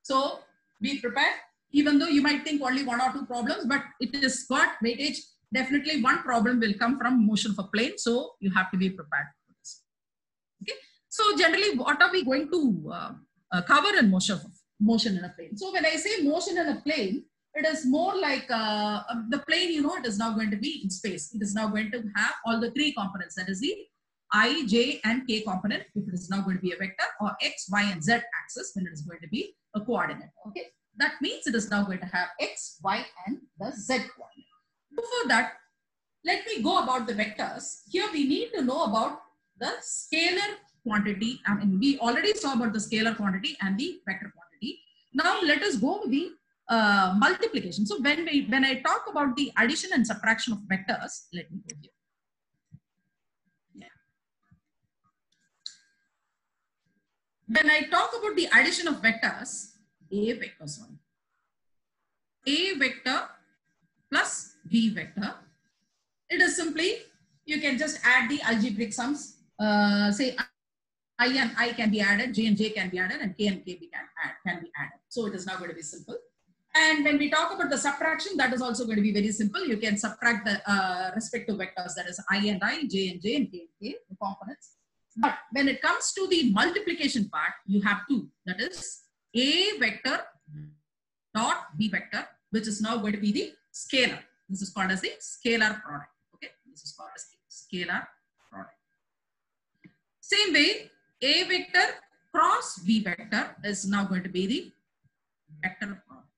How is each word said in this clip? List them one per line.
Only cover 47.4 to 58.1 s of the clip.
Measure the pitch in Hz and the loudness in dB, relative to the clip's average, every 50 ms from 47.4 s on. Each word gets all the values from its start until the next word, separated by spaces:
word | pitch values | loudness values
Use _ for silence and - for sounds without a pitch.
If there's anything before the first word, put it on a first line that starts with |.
| 466 453 - 233 - 180 165 - 214 | 0 -2 -2 -4 -4 -4 -2 -2 -2
So | 202 415 330 | -2 -2 0
when | 240 285 302 311 339 | 2 2 2 2 0
we, | 330 302 277 202 190 | 0 0 0 2 2
when | 240 269 269 | 2 2 2
I | 269 262 262 | 2 0 0
talk | - 311 370 466 - 453 | 2 0 0 0 -2 -4
about | 403 302 285 269 233 | -2 0 0 2 2
the | 294 285 226 - | 0 -2 0 2
addition | - 226 240 311 320 381 370 370 | 2 2 2 2 -2 -2 0 2
and | 277 208 | 2 2
subtraction | 208 208 - - 220 226 - - 247 214 | 2 0 -2 0 0 0 0 0 -4 -4
of | 202 | -6
vectors, | - - 190 185 - - 226 - - - - - - _ | -2 -4 -4 -2 -2 -4 -4 -4 -4 -10 -12 -16 -16 _
let | - 175 156 160 | -12 -12 -12 -10
me | 165 - - 165 | -14 -14 -14 -14
go | 151 147 | -20 -20
here. | 151 - _ _ _ _ _ _ _ _ _ _ _ _ _ _ _ _ - - _ _ _ _ _ _ _ _ _ _ _ _ _ _ _ _ _ _ _ | -20 -20 _ _ _ _ _ _ _ _ _ _ _ _ _ _ _ _ -20 -20 _ _ _ _ _ _ _ _ _ _ _ _ _ _ _ _ _ _ _
Yeah. | - - - _ _ _ _ _ _ _ _ _ _ _ _ - _ _ _ _ _ _ _ _ _ _ _ _ _ _ _ _ _ _ _ _ _ _ - - _ _ _ _ _ _ _ _ _ _ _ _ _ _ _ _ _ _ _ _ _ _ _ _ _ _ _ _ _ _ _ _ _ _ | -20 -20 -20 _ _ _ _ _ _ _ _ _ _ _ _ -20 _ _ _ _ _ _ _ _ _ _ _ _ _ _ _ _ _ _ _ _ _ _ -18 -18 _ _ _ _ _ _ _ _ _ _ _ _ _ _ _ _ _ _ _ _ _ _ _ _ _ _ _ _ _ _ _ _ _ _
When | - 226 302 302 302 | 2 2 4 6 6
I | 302 302 285 | 6 4 4
talk | - 349 359 403 - | 2 2 2 2 2